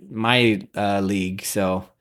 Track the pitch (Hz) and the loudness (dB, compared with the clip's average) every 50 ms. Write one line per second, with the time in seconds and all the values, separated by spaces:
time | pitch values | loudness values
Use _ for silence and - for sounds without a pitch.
0 | - - - 110 113 117 123 123 120 113 107 98 - - - 98 104 101 101 101 | -18 -12 -6 -2 0 2 4 4 4 4 2 0 -4 -6 -4 -2 0 0 0 0
1 | 98 95 101 95 92 92 95 95 - - - 107 98 92 92 95 - - _ _ | 0 0 0 0 -2 -2 -4 -6 -8 -6 -2 -2 0 0 -2 -2 -6 -10 _ _